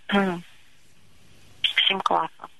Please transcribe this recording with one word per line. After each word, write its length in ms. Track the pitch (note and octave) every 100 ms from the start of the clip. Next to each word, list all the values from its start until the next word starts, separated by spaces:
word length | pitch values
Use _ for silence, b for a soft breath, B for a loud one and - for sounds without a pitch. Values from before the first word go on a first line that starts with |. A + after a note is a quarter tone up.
| -
м, 340 | G3+ F#3+ F3 - - - - - - - - - - - - - - -
семь 140 | F#3+
классов. 500 | - E3+ D#3+ - -